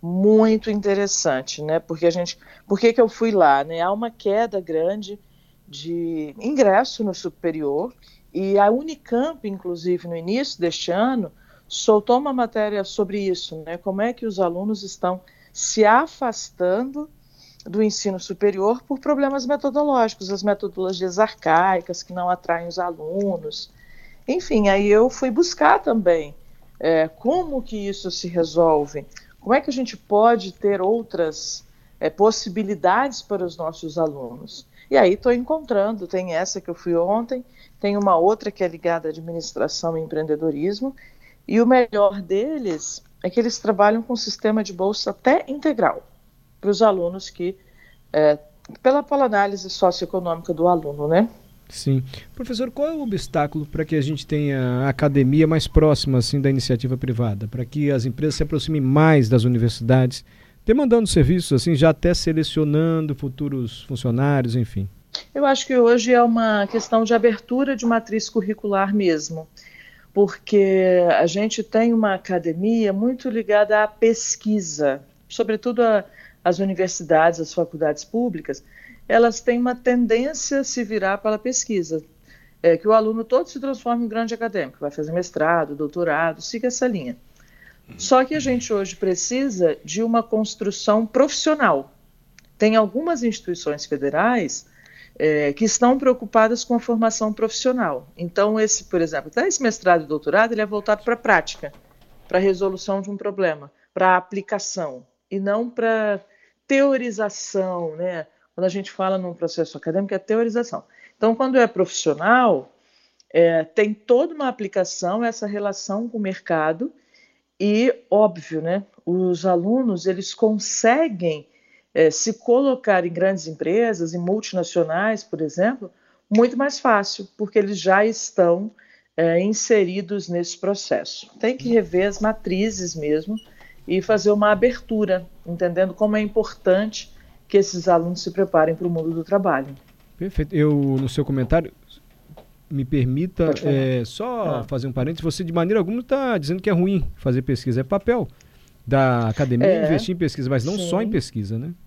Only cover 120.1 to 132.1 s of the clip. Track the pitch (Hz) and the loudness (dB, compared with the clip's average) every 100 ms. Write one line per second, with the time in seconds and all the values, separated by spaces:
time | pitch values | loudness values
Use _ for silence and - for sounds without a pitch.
120.1 | 180 196 - 220 214 - - 226 254 330 | -4 -6 0 0 0 -4 0 2 2 0
121.1 | 202 170 151 143 _ _ _ _ - 156 | 0 -4 -4 -10 _ _ _ _ 4 4
122.1 | 151 - 220 - 240 277 254 233 190 175 | 4 -4 -4 2 4 4 0 2 2 0
123.1 | 170 185 190 160 156 156 196 233 196 165 | 0 0 0 -6 -6 -2 0 0 0 -4
124.1 | 170 175 208 214 185 165 175 165 165 208 | -4 -2 -4 -4 -6 -2 -2 0 0 -2
125.1 | 220 - 156 156 156 196 262 196 _ _ | -2 -6 -6 -6 0 -2 -2 -12 _ _
126.1 | _ _ 208 240 240 277 277 262 214 196 | _ _ 2 2 2 -4 -2 2 2 0
127.1 | - 196 _ 208 226 196 202 160 190 214 | -8 -14 _ -2 0 0 -2 2 4 4
128.1 | 220 - - 175 170 208 _ _ _ _ | 0 -8 2 4 4 -2 _ _ _ _
129.1 | - 165 170 196 214 - 220 180 185 175 | -2 2 2 0 -2 2 2 2 -2 -6
130.1 | 202 170 175 170 - 190 196 - 120 82 | -6 -4 -4 -4 -6 -4 -4 -2 -4 -4
131.1 | - - - 220 254 254 233 175 175 196 | -14 -18 -6 -4 -4 2 2 2 0 0